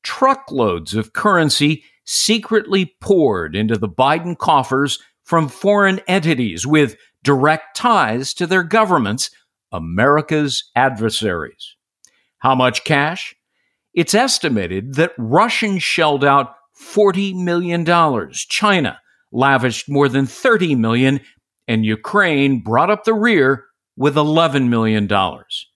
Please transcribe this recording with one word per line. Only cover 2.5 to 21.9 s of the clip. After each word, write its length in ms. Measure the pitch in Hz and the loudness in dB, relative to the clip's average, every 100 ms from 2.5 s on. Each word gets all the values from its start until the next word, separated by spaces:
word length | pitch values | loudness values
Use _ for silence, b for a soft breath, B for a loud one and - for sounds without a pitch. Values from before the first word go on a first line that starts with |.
| 220 214 190 185 _ | -2 0 -2 -2 _
poured 560 | - 190 139 95 78 90 | 0 2 4 0 -4 -2
into 220 | 110 113 | -2 -2
the 100 | 104 | -4
Biden 480 | 85 131 160 170 170 | 0 0 0 -4 -6
coffers 640 | - 147 127 135 143 - b b | 0 0 0 0 0 -4 b b
from 260 | - 170 147 | -2 -2 -2
foreign 520 | - 196 208 196 190 | -2 0 2 2 0
entities 680 | - 185 160 131 117 85 117 | -2 -2 0 0 -2 -4 0
with 320 | 151 135 - b b | 2 2 -2 b b
direct 520 | - 139 147 156 - | 0 2 2 0 -4
ties 600 | - 247 214 120 117 135 | -4 0 2 2 -2 -6
to 120 | - 175 | -6 0
their 160 | 185 | 0
governments, 680 | 170 226 214 170 104 117 - b b _ _ | 2 0 2 2 0 -4 -6 b b _ _
America's 1000 | 90 82 87 131 147 151 151 147 120 - 120 | -10 -6 0 2 2 0 -2 -2 -4 -4 0
adversaries. 1000 | 131 110 113 - 110 85 73 _ - _ _ _ b b b b | 0 0 -4 -2 -4 -4 -8 _ -20 _ _ _ b b b b
How 180 | 127 | 0
much 300 | 131 127 123 | 2 2 0
cash? 500 | - 143 147 185 - _ _ _ _ _ _ | -2 0 0 -6 -14 _ _ _ _ _ _
It's 180 | - 165 | -4 0
estimated 840 | 208 262 - 160 110 87 95 120 135 | 2 2 0 -2 -2 -2 -6 -6 -2
that 180 | 170 - | -2 -2
Russians 640 | 113 151 226 - 220 190 | 0 2 2 0 -2 -2
shelled 400 | - - 156 139 | -2 0 0 2
out 320 | 143 139 127 - _ | 4 2 0 -10 _
forty 600 | _ - 208 202 185 196 | _ -6 2 2 2 -4
million 500 | 180 175 170 180 170 | -4 -2 -2 -2 -2
dollars. 640 | 165 175 160 120 80 - | 2 2 2 0 -6 -12
China 560 | - - 208 190 117 - _ _ _ | -8 -2 0 0 -2 -6 _ _ _
lavished 560 | 120 135 135 123 113 - | 0 2 2 0 -4 -4
more 220 | 143 143 | 0 2
than 160 | 131 135 | 2 -2
thirty 480 | - 262 220 175 | -2 0 2 2
million, 460 | 131 113 120 135 139 b b _ _ - | 0 0 2 2 0 b b _ _ -4
and 200 | 113 | -2
Ukraine 760 | 110 | -2